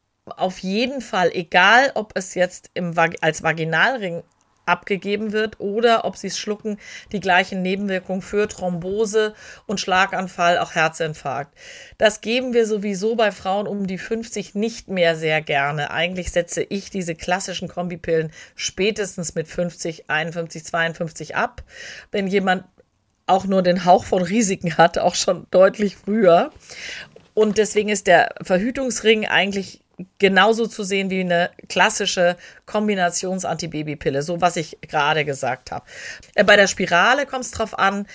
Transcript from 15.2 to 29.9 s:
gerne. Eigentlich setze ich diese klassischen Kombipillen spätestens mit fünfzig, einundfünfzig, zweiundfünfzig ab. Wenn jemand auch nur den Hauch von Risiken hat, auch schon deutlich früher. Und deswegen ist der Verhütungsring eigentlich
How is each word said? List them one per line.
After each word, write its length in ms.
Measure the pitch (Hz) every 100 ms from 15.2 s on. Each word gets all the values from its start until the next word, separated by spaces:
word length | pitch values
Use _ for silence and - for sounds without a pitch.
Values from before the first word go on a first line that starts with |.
| 160 156
gerne. 480 | 156 147 143 151 143
Eigentlich 420 | 143 175 180 170
setze 300 | 175 170 -
ich 260 | - 196 -
diese 260 | 196 170 160
klassischen 540 | - 185 190 170 175
Kombipillen 640 | - 180 175 - 160 160 - - -
spätestens 800 | - - 202 220 190 190 165 175
mit 120 | 156
fünfzig, 640 | - 175 - 175 160 -
einundfünfzig, 560 | 156 165 170 165 165 -
zweiundfünfzig 720 | 170 165 165 165 - 151 -
ab. 260 | 233 - - - - - -
Wenn 160 | 202 190
jemand 380 | 196 185 185 - _ _ _ _ _ -
auch 200 | 190 190
nur 160 | 190
den 240 | 180 180 180
Hauch 180 | 202
von 180 | - 196
Risiken 560 | 175 220 196 196 170 156
hat, 200 | 170 -
auch 180 | 175 -
schon 320 | - 175 -
deutlich 460 | 180 190 - 208 -
früher. 560 | - 214 185 170 269 - - - - - - - _
Und 240 | - 214 208
deswegen 300 | 202 208 208
ist 200 | 202 -
der 280 | 170 - -
Verhütungsring 840 | 175 185 226 262 262 226 214 220 214
eigentlich 520 | 147 196 196 185 - _